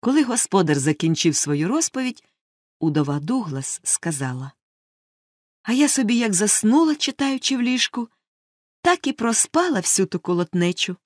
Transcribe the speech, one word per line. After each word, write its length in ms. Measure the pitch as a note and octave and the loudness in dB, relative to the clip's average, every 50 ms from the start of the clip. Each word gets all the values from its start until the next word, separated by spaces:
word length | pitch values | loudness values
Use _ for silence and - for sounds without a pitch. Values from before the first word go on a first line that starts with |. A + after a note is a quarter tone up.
Коли 220 | - A#3+ C4+ D4+ D4 | 0 2 2 2 2
господар 560 | A#3+ B3+ A#3+ - - - G3 F#3 D3+ D3+ C#3+ | 2 0 -2 -2 2 2 2 4 4 2 2
закінчив 580 | C3 D3+ D3+ - - E3 E3 - - E3+ C#3+ | 2 0 0 0 0 0 0 2 2 0 0
свою 320 | - - C#3+ D3 C#3+ D3+ F3+ | 0 -2 -2 -2 -2 -2 -2
розповідь, 560 | B3 D#4+ D#4+ - _ C4 C4 B3+ A3+ - _ _ _ _ _ _ _ _ _ _ _ _ | -2 -2 -2 -2 _ -4 -6 -6 -6 -8 _ _ _ _ _ _ _ _ _ _ _ _
удова 400 | - D#3+ D3 D3+ D3 C#3 C#3+ D3 | -4 0 0 0 0 0 -2 -4
Дуглас 600 | D3 D#3 B3 C4 A3 D#3+ C#3 C3+ C#3 - - - _ | -2 -2 -2 -2 -2 -4 -8 -8 -8 -8 -10 -8 _
сказала: 680 | - - - - E3+ D#3 C#3 C#3 C3 B2+ B2+ C3 C3+ _ _ _ _ _ _ _ _ _ _ _ _ _ _ _ _ _ _ _ _ _ _ _ | -4 -4 -4 -4 -4 -4 -4 -6 -6 -6 -8 -10 -14 _ _ _ _ _ _ _ _ _ _ _ _ _ _ _ _ _ _ _ _ _ _ _
«А 100 | - A3+ | -2 2
я 160 | C4 D4 C#4+ | 2 2 2
собі 280 | - - C4 G#3 A#3+ | 4 2 2 2 2
як 180 | A#3 A#3+ A3 G3 | 2 2 2 2
заснула, 600 | E3+ G#3 G#3 - - - G#3+ A#3+ D4+ E4 D#4 D4+ | 2 2 2 2 2 4 4 4 6 4 4 2
читаючи 640 | D4 - - - _ C#4 C#4 C4+ B3+ - - C4+ | -2 -2 -6 -2 _ -2 -2 -2 -2 -2 -2 -2
в 60 | B3+ A#3+ | 0 0
ліжку, 460 | A#3+ B3+ B3 - - - B3 A#3 A3+ _ _ _ _ _ _ _ _ _ _ _ _ _ _ _ | 0 0 0 -2 -2 -2 -6 -8 -8 _ _ _ _ _ _ _ _ _ _ _ _ _ _ _
так 240 | F4 F4+ F4 - | 2 2 2 0
і 60 | C4+ C4 | -4 -4
проспала 680 | - A3 A#3 A#3 - - - - D#4 F4+ F4+ D4+ G3+ | -2 -2 0 2 0 0 0 0 0 0 2 0 -2
всю 260 | E3+ - - - G3 | 0 0 0 0 0
ту 120 | - - F3+ | 0 -2 -6
колотнечу. 800 | _ - F3+ F3 F3 E3+ - F3+ F3 F3 F3+ - - - F3+ - _ | _ -2 0 0 0 -2 0 0 0 0 0 -2 -6 -8 -8 -12 _